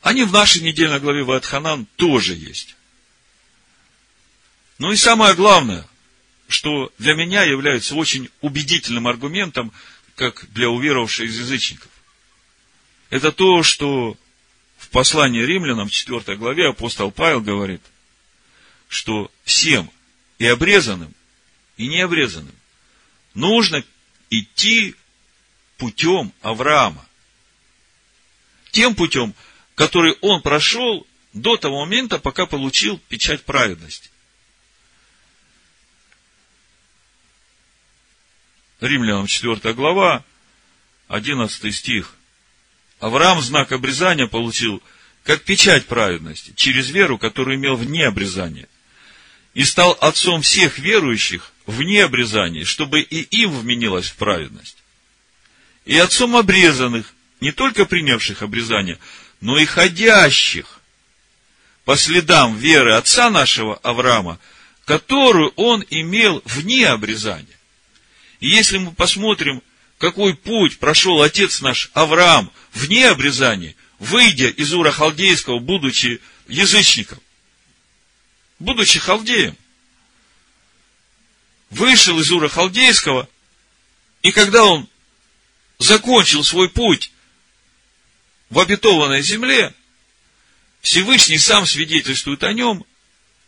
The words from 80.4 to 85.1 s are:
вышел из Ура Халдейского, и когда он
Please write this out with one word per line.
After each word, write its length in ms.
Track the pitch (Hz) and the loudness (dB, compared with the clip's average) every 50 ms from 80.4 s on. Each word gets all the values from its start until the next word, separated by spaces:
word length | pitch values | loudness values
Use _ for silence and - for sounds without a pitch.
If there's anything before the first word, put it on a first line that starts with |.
| _ _ _ _ _ _ _ _ _ _ _ _ _ _ _ _ _ _ _ _ _ _ _ _ _ _ | _ _ _ _ _ _ _ _ _ _ _ _ _ _ _ _ _ _ _ _ _ _ _ _ _ _
вышел 500 | 104 110 208 254 - - - 185 170 160 | -4 -2 2 4 4 4 4 4 2 0
из 140 | 156 143 175 | 2 2 2
Ура 160 | 180 151 147 | 0 0 0
Халдейского, 800 | - 165 175 185 180 233 262 254 226 - - 156 135 127 127 - _ _ _ _ _ _ _ _ _ _ _ _ _ _ _ _ _ _ - | 0 0 -2 0 0 4 4 4 4 4 2 0 -2 -2 -4 -6 _ _ _ _ _ _ _ _ _ _ _ _ _ _ _ _ _ _ 0
и 100 | 185 - | 2 4
когда 320 | 208 208 196 202 233 220 | 4 2 4 6 6 6
он 240 | 202 175 151 127 - _ _ _ _ | 6 4 2 -4 -10 _ _ _ _